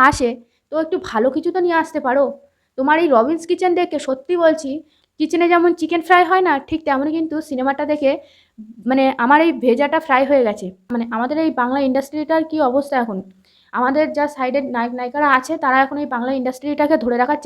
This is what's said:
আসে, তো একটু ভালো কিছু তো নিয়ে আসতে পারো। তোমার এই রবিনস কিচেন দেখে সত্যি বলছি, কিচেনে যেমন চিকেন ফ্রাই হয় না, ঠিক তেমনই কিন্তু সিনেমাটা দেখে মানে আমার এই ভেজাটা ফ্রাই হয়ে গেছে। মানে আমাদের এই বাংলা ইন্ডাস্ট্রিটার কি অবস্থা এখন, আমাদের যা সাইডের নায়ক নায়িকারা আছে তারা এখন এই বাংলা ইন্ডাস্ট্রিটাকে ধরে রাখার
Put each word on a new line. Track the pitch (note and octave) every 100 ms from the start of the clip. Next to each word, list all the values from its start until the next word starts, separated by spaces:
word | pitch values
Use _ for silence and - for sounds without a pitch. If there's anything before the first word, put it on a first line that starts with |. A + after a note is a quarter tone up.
| C4
আসে, | C#4+ A#3+ A#3+ - _ _
তো | D4+
একটু | D#4+ F4 -
ভালো | A3 B3
কিছু | C#4+ F4
তো | F4+
নিয়ে | F4 E4
আসতে | D#4+ D4+ C#4
পারো। | C4+ B3+ - _ _ _ -
তোমার | C4+ D#4
এই | E4+
রবিনস | A#3 A#3+ E4 E4
কিচেন | F4 F#4 F4+
দেখে | E4+ D4+ -
সত্যি | C4 - F4
বলছি, | E4 D#4+ C#4 D4+ - _ _ -
কিচেনে | D4+ E4 E4+
যেমন | F4 F4 E4+
চিকেন | D#4+ E4+ E4
ফ্রাই | F4+ F4
হয় | F#4 F#4
না, | C#4+ -
ঠিক | D#4+ D#4
তেমনই | C4+ D4 D#4+
কিন্তু | D#4+ D4+ D#4
সিনেমাটা | B3+ C4 C4+ D4
দেখে | D4+ C#4 C#4+ - _ _ - G#3+ A#3 A3
মানে | C4+ C4+ C4
আমার | A#3+ D4 E4
এই | C4
ভেজাটা | A#3 A3+ C#4+ D#4+ D#4
ফ্রাই | C4 C4+
হয়ে | C#4 A#3
গেছে। | G#3 F#3 - -
মানে | A#3+ A#3 A3+
আমাদের | B3+ D4+
এই | D#4+ B3+
বাংলা | B3 C4+ C4+
ইন্ডাস্ট্রিটার | C4 C4+ D4+ D4+ D#4+ D#4+
কি | D#4 C4+
অবস্থা | C4 C#4 C4
এখন, | A#3 F#3+ F#3 _ _ _ _
আমাদের | G3+ B3+ C#4+ D#4 D4
যা | D4 C#4+
সাইডের | B3+ C#4 C4
নায়ক | A#3+ A#3+ B3
নায়িকারা | B3 C#4+ D4 C4
আছে | C4+ D#4+
তারা | C#4 C4
এখন | C4+ C#4+
এই | D4
বাংলা | B3 B3 C4+
ইন্ডাস্ট্রিটাকে | B3+ B3+ C#4+ C#4+ D4 D#4
ধরে | B3 A#3+
রাখার | B3 D4